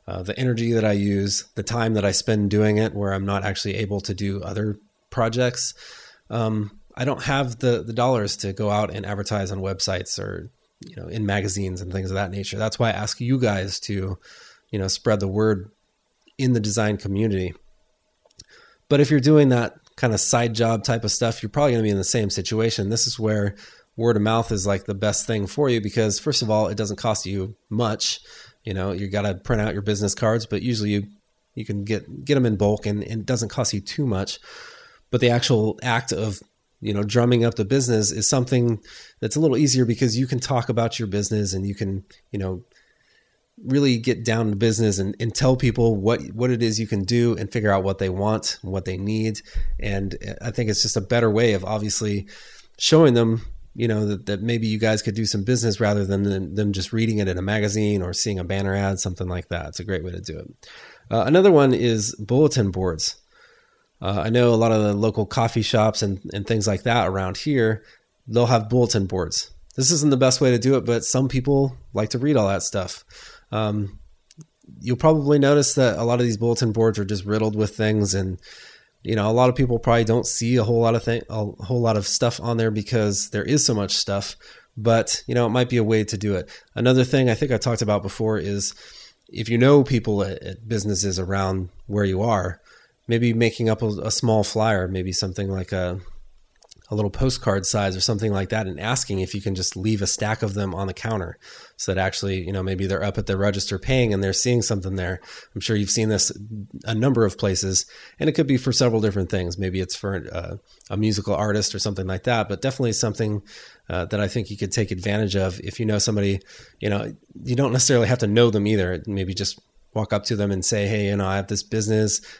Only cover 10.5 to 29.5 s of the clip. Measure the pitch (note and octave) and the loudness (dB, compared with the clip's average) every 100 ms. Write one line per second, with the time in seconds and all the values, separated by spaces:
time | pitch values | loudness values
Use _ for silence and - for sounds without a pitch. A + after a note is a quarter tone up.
10.5 | - _ _ - - E2 G#2+ G#2 G2+ G2 | -18 _ _ -18 -14 -10 -4 0 0 -2
11.5 | F#2+ F#2+ F2+ F2+ G2 F#2+ F#2+ G2 G2+ G2 | -2 -4 -6 -6 -6 -4 -4 -4 -6 -8
12.5 | G#2 A2 - A#2 G2+ A2 - A#2+ C3 A#2+ | -4 -4 0 0 0 -6 -6 -2 2 2
13.5 | G2 G2 - - G2+ F#2+ F#2 - - - | 0 -4 -6 -6 -4 -4 -8 -12 -20 -20
14.5 | _ _ G#2+ F#2+ - A#2 G#2+ G2 G2+ A2 | _ _ -4 -4 -2 0 0 0 2 2
15.5 | G2+ G2+ _ _ _ _ _ _ - B2+ | 2 -4 _ _ _ _ _ _ -2 2
16.5 | A#2 G#2 G#2+ G#2+ G#2 G2 G2 A2+ F#2+ F#2 | 2 0 0 0 0 -2 0 0 0 -2
17.5 | - - _ _ _ _ _ _ - - | -8 -18 _ _ _ _ _ _ -20 -20
18.5 | - _ _ _ C#3+ C#3 D3+ C3 D3+ C#3 | -20 _ _ _ 2 4 4 6 6 8
19.5 | B2 A2+ - _ - B2 G#2 - B2 A#2+ | 4 0 -6 _ -4 0 2 2 2 0
20.5 | A2 A2+ A2+ - A#2 G#2 - A2+ - G#2+ | 0 0 0 0 -2 -2 -2 -2 -2 -6
21.5 | D3 D3 A#2 A2 G2 F#2 A#2+ G2+ - F2 | 0 2 2 2 0 0 0 0 -2 -2
22.5 | A2 A2+ - G2+ A2 B2 A#2+ A2 G#2+ G2+ | 0 0 0 -2 0 -2 -2 0 0 -2
23.5 | G2 - - _ - A#2 G#2+ G#2+ A2+ - | -4 -16 -20 _ -2 2 4 2 2 0
24.5 | G#2+ G2 G2 - G2 G#2 G2+ - A2 G2 | -2 0 -2 -2 -2 0 0 -2 -2 -2
25.5 | - C#3+ A#2 G#2 A#2+ A2 F#2+ D3+ C#3 A2 | 0 0 2 0 0 0 0 -2 -2 0
26.5 | G#2+ G2 G#2 G#2 G2+ A#2 G#2+ F#2 G2 F#2+ | 2 0 -2 -4 -4 -2 -2 -4 -4 -6
27.5 | G#2+ _ G#2+ A2+ A2 - - - - - | -8 _ -2 -2 -2 -4 -6 -12 -20 -20
28.5 | _ - F#2+ F#2+ F#2 G2 G2+ G2+ F#2 - | _ -8 -4 -4 -4 -4 -2 -2 -4 -2